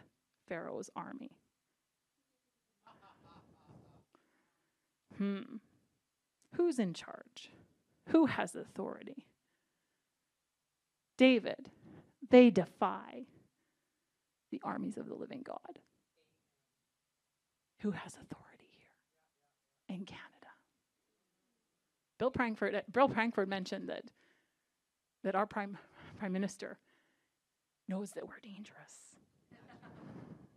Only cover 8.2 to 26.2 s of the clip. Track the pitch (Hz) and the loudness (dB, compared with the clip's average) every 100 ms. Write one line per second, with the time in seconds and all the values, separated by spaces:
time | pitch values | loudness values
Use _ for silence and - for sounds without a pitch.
8.2 | 277 - 196 - - - - - 208 269 | 6 4 -4 -6 -10 -8 -8 -8 -12 -16
9.2 | - _ _ _ _ _ _ _ _ _ | -20 _ _ _ _ _ _ _ _ _
10.2 | _ _ _ _ _ _ _ _ _ - | _ _ _ _ _ _ _ _ _ 8
11.2 | 262 240 - - - - - - - _ | 8 8 2 -6 -10 -20 -20 -20 -20 _
12.2 | 262 247 240 185 165 - 190 196 - 247 | 8 12 12 8 2 0 -2 -2 -10 -14
13.2 | 254 - - _ _ _ _ _ _ _ | -16 -20 -20 _ _ _ _ _ _ _
14.2 | _ _ _ - 208 - 196 - - - | _ _ _ -8 -6 -4 -6 -8 -10 -10
15.2 | - - - - - - - _ _ _ | -12 -12 -12 -12 -14 -20 -20 _ _ _
16.2 | _ _ _ _ _ _ _ _ _ _ | _ _ _ _ _ _ _ _ _ _
17.2 | _ _ _ _ _ - 208 165 - - | _ _ _ _ _ -6 -4 -4 -8 -16
18.2 | - - - - - - - _ _ _ | -14 -16 -16 -20 -20 -20 -20 _ _ _
19.2 | _ _ _ _ _ _ - 185 185 - | _ _ _ _ _ _ -10 -10 -10 -14
20.2 | - - - - _ _ _ _ _ _ | -18 -20 -20 -20 _ _ _ _ _ _
21.2 | _ _ _ _ _ _ _ _ _ - | _ _ _ _ _ _ _ _ _ -2
22.2 | 247 262 233 220 202 202 - 240 269 220 | 0 2 0 0 0 0 0 4 4 4
23.2 | 233 220 190 190 185 196 185 - - - | 0 2 0 -2 -4 -6 -6 -8 -10 -20
24.2 | _ _ _ _ _ _ _ _ _ _ | _ _ _ _ _ _ _ _ _ _
25.2 | 190 190 208 214 202 196 - - - - | -2 0 0 -4 -6 -10 -16 -20 -18 -8